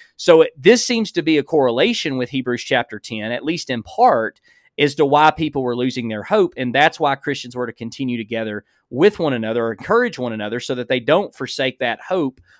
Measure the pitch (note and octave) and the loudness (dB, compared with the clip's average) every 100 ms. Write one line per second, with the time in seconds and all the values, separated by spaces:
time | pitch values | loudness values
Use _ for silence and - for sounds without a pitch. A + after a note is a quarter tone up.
0 | - - - D#3+ E3 - D3+ A#3+ - A3+ | -20 -2 6 6 6 4 6 6 4 -2
1 | G#3 F3 D#3 D3+ C#3 D#3 B2+ A#2 G#3 A3+ | -2 -2 0 0 2 2 2 2 0 0
2 | D#3 C3 B2 C3+ B2 A#2+ - B2+ - G#2+ | -4 -4 -4 -4 -4 -4 -2 -2 -2 -10
3 | - A2 A2 A#2+ D#3 E3+ - B2 - - | -12 -8 -6 -6 -6 -6 -6 -8 -6 2
4 | A#3+ B2+ A2 - _ _ _ - D3 C#3+ | 2 4 0 -6 _ _ _ -2 0 2
5 | C#3+ D3 D#3 D#3+ D#3 C#3+ B2 A#2+ B2+ B2+ | 2 6 4 4 -4 -4 -4 -2 -2 -4
6 | A2+ G#2+ - G#3+ F3 - B2 C#3 D#3 - | -6 -8 -2 0 0 -2 -2 2 2 2
7 | D3 C3+ - C#3 B2 B2 A#2+ - A2+ - | -2 -2 -4 -6 -8 -8 -8 -8 -12 -6
8 | C3 A#2+ A2 A2+ A2 G#2 - _ _ B2 | -4 -4 -6 -6 -6 -8 -12 _ _ 2
9 | G3+ - D#3 B2 A2 A#2+ A2+ G#2 - A#3 | 2 2 -2 -2 -2 -2 -2 -4 0 0
10 | A#3+ D3 A#2+ A2 G#2 A#2+ - B2 A#2+ B2+ | 0 -4 -6 -6 -6 -6 -6 -6 -2 -2
11 | A#2 F3 G3 - C3 - C3 - B2 A2 | 2 0 0 -8 -10 -4 -4 -2 -4 -4
12 | - F#3 C#3 - _ | -4 -2 -2 -6 _